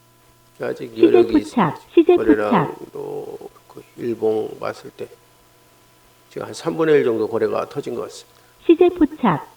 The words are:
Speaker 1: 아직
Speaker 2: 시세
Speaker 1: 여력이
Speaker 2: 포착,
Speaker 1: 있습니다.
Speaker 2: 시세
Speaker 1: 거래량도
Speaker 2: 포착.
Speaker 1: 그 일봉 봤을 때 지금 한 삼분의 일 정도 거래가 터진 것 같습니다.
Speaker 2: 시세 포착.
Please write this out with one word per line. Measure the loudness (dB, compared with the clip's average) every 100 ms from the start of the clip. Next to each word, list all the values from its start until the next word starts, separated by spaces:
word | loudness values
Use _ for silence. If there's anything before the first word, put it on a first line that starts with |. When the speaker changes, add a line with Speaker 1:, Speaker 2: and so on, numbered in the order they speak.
| _ _ _ _ _ -10
Speaker 1:
아직 | -8 -6 -8
Speaker 2:
시세 | 2 4
Speaker 1:
여력이 | 6 4
Speaker 2:
포착, | 2 0 0 0
Speaker 1:
있습니다. | -2 -2 2
Speaker 2:
시세 | 4 4
Speaker 1:
거래량도 | 4 2 2 0 -2 -6 -14 -12 -10 -10 -12 -14
Speaker 2:
포착. | -16 -20 _
Speaker 1:
그 | -20 -20 -10
일봉 | -8 -2 0 0 -4 -8
봤을 | -10 -10 -14
때 | -16 -16 -18 _ _ _ _ _ _ _ _ _ _ _
지금 | -12 -12
한 |
삼분의 | -10 -8 -2 2 4
일 | 4
정도 | 0 -2
거래가 | 0 -2 -2 -6
터진 | -8 -8 -8
것 |
같습니다. | -10 -14 -20 _ _ _ 2
Speaker 2:
시세 | 4 4
포착. | 2 -2 0 0 0 -4